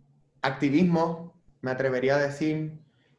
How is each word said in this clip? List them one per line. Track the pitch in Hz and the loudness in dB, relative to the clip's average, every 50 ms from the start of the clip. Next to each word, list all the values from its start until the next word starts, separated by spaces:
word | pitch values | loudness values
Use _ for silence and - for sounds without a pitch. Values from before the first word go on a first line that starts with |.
| _ _ _ _ _ _ _ _ - | _ _ _ _ _ _ _ _ -4
activismo, | 139 139 - 147 135 135 160 185 175 170 165 165 165 170 - - - - _ _ _ _ _ - | -4 -2 0 0 2 4 4 4 4 4 2 2 0 -2 -6 -10 -14 -18 _ _ _ _ _ -6
me | 127 | -4
atrevería | 131 131 135 131 127 127 127 131 139 | -2 -2 0 0 0 0 2 2 2
a | 147 | 2
decir, | 143 139 139 - 156 156 156 156 156 156 - - - _ _ _ _ _ _ | 2 0 -2 -2 -2 -2 -2 -2 -4 -6 -10 -14 -18 _ _ _ _ _ _